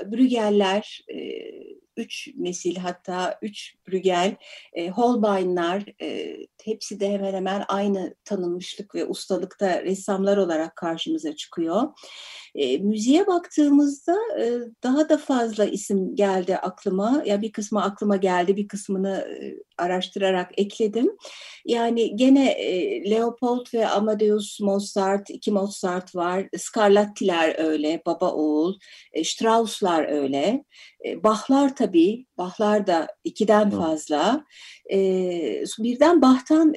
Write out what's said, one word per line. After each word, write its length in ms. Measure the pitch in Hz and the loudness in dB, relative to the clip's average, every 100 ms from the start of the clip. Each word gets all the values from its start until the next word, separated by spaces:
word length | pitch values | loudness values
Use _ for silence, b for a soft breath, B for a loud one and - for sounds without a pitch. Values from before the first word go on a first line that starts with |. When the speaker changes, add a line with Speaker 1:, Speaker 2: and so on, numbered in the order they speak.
| 196 | -6
Speaker 1:
Bruegel'ler, 960 | 226 254 233 214 208 196 196 - - - | 2 2 4 2 4 4 0 -4 -12 -14
e, 40 | - - - - - - - _ - | -12 -10 -10 -12 -16 -20 -20 _ -12
üç 320 | 220 - - - | -10 -12 -14 -8
nesil, 380 | 175 180 180 175 | -8 -6 -6 -4
hatta 640 | 180 180 - 180 180 - | -6 -8 -8 -6 -4 -6
üç 340 | 214 208 - - - | -10 -12 -16 -20 -6
Bruegel, 480 | 185 185 175 185 - B B B | -2 2 2 0 -2 B B B
e, 160 | - 170 | -8 -6
Holbein'ler, 960 | 190 240 233 214 196 185 180 170 190 208 - | 0 2 2 2 2 0 0 -2 -2 -6 -10
e, 360 | 156 101 80 - - _ | -10 -8 -8 -12 -16 _
hepsi 360 | 214 220 - 202 | -8 -8 -8 -6
de 100 | 196 | -4
hemen 220 | 202 196 | -2 -4
hemen 300 | 190 185 196 - | -4 -4 -4 -4
aynı 480 | 196 202 190 180 - - | -2 0 -2 -4 -10 -8
tanınmışlık 680 | 202 175 175 180 - 202 170 | -4 -4 -6 -8 -14 -10 -8
ve 100 | 160 | -6
ustalıkta 760 | - - 185 190 - 196 170 | -8 -4 -4 -4 -4 -2 0
ressamlar 540 | - 190 - 190 196 202 | -2 -4 -4 -2 2 2
olarak 380 | 180 156 165 - | 2 0 -4 -6
karşımıza 600 | 170 165 - 160 156 143 | -6 -6 -4 -4 -6 -10
çıkıyor. 460 | - - 165 185 302 B B B B B B - | -10 -6 -2 0 -2 B B B B B B -4
E, 220 | 139 139 | -2 0
müziğe 500 | 196 214 226 302 403 | 0 0 4 4 4
baktığımızda, 880 | 349 349 - 294 285 285 285 - 370 453 - | 0 0 0 4 6 4 0 -2 -2 -2 -2
e, 100 | 233 240 233 - | -2 -2 -6 -6
daha 260 | 247 269 311 | 0 2 4
da 80 | 302 | 2
fazla 480 | - 262 226 214 202 | 2 0 0 0 0
isim 500 | 202 - 196 185 - | 0 -2 -2 0 0
geldi 420 | 202 190 180 185 | 2 2 0 -2
aklıma. 680 | 185 - 208 185 208 285 208 | -4 -6 -4 -2 0 0 0
Ya 160 | 202 | -2
bir 100 | 220 | -2
kısmı 320 | - 208 208 | -6 -4 -2
aklıma 320 | 190 202 214 196 | -2 -2 0 2
geldi, 400 | 190 180 175 196 | 2 2 2 0
bir 120 | 208 | -2
kısmını, 600 | 202 - 190 190 190 - - | -8 -6 -4 -2 -4 -6 -10
e, 100 | 69 - - - | -12 -14 -14 -6
araştırarak 760 | 175 185 190 - 196 185 180 - | -2 -2 -4 -2 0 0 -2 -4
ekledim. 540 | 202 - 214 220 302 440 B B B B - | -4 -2 -2 0 0 -2 B B B B -2
Yani 500 | 233 233 233 226 208 | 0 0 0 0 2
gene, 360 | 262 269 262 | 6 6 6
e, 580 | - 104 180 131 113 190 | 2 -2 -2 -2 -2 0
Leopold 540 | 220 233 233 247 247 247 | 0 0 -2 -2 -2 -2
ve 140 | 233 214 | -2 0
Amadeus 720 | 202 214 214 214 214 208 - | 2 0 2 2 2 -2 -4
Mozart, 680 | 202 196 202 - 190 202 202 | 0 0 -2 -2 0 0 -4
iki 220 | - - | -8 -2
Mozart 640 | 202 202 202 185 180 185 180 | -2 -2 -4 -4 -4 -6 -4
var. 320 | 175 185 190 180 | -2 -2 -4 -8
Scarlatti'ler 1000 | - 233 208 202 208 202 196 170 160 - 160 | -6 2 6 6 4 0 0 2 2 2 0
öyle, 360 | 156 151 165 - | 0 0 -2 -4
baba 260 | 170 185 | -2 -2
oğul. 440 | - 151 151 170 196 B B B | 0 0 2 0 -2 B B B
E, 100 | - | -6
Strauss'lar 840 | 165 - 220 226 220 - 196 165 - | -6 -2 2 2 0 -2 0 0 0
öyle. 520 | 147 139 139 160 262 - B B B - | -2 -2 0 0 -2 -6 B B B -8
E, 180 | 165 | 0
Bach'lar 520 | 208 214 - 269 277 262 | 0 0 2 2 2 0
tabii, 500 | 214 175 170 233 - - | 2 4 4 2 -8 -10
Bach'lar 500 | 175 - 208 208 190 | -10 -2 2 2 2
da 200 | 165 151 - | 0 -2 -8
ikiden 480 | 330 - 208 214 208 | -12 -2 4 4 4
Speaker 2:
Hı. 60 | 202 | 2
Speaker 1:
fazla. 680 | 165 156 - 147 180 277 - B B B - | -2 -2 -2 0 2 0 -4 B B B -4
E, 60 | 196 190 185 185 175 143 73 196 - | 0 2 0 0 -2 -4 -4 -6 -4
birden 420 | 226 240 294 349 | -4 4 6 8
Bach'tan 520 | 262 254 - 311 320 | 8 6 4 4 4